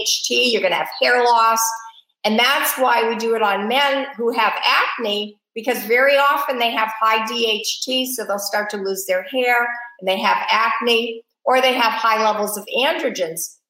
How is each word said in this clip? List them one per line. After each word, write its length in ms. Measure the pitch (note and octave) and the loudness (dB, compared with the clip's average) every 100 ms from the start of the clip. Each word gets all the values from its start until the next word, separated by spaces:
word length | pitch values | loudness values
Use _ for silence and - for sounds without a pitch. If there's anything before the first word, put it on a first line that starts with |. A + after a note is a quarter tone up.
H 220 | - - - | 0 -2 0
T, 240 | A#3+ B3 | 0 2
you're 120 | G#3+ | 2
gonna 140 | F#3 D#3+ | 0 -2
have 120 | D3+ - | -4 0
hair 200 | B3+ B3 A#3+ | 2 4 4
loss. 340 | A#3 A3+ A3+ A3+ A3+ - - _ _ | 4 4 2 -2 -4 -12 -20 _ _
And 140 | G#3+ A3 | 0 2
that's 400 | B3 D4 D4+ - | 2 2 0 0
why 300 | B3+ A#3 A3+ | 2 2 2
we 80 | A3 | 0
do 200 | A3+ A3+ | 0 0
it 60 | |
on 280 | G#3 G3 G#3+ | 2 0 0
men 380 | C4 C#4+ C4+ B3+ G3 | 2 2 0 -4 -4
who 160 | A#3 | -2
have 180 | C4 D#4+ - | 2 0 2
acne, 760 | - C#4+ B4 - A3 G#3 G#3 - _ A3+ | 2 2 0 -2 -4 -4 -6 -12 _ -8
because 220 | A3+ A3+ | -4 -2
very 340 | G3+ A#3+ C4+ C#4 | 0 2 4 4
often 400 | C#4 C#4+ C#4 B3 | 4 2 0 -2
they 120 | A#3 | 0
have 200 | A#3 A3 - | 0 -2 0
high 260 | A3 A3+ A3 | 0 0 -2
D 200 | A#3 A3+ | -2 -2
H 340 | G#3+ A3 - - | -2 -4 -6 -2
T, 260 | C4 B3+ | -2 -2
so 140 | B3+ G3+ | -4 -4
they'll 120 | G3+ | -4
start 320 | - G#3 G#3 | -2 -4 -4
to 60 | G#3 | -4
lose 280 | F#3+ F#3+ F#3 | -4 -4 -2
their 160 | F#3 | -2
hair, 420 | F#3 C4 B3 A#3+ A#3+ A#3+ - - | -2 -2 2 2 0 -4 -12 -6
and 100 | - | -2
they 100 | G3+ | 0
have 260 | G#3+ F#3 - | 0 0 0
acne, 760 | G#3 A3+ A#3 A#3+ A3+ A#3 A#3 - _ - | 0 0 0 0 0 0 -8 -14 _ 0
or 160 | B3+ | 2
they 120 | C4 | 2
have 200 | B3+ A3+ | 2 0
high 280 | A3 A#3 A3 | 0 0 2
levels 360 | G#3+ G#3+ G3+ G3+ | 2 0 -2 -6
of 100 | - A3 | -6 -2
androgens. 800 | C#4 E4+ B3+ F#3+ E3 E3 - - | 0 0 -4 -4 -6 -6 -10 -12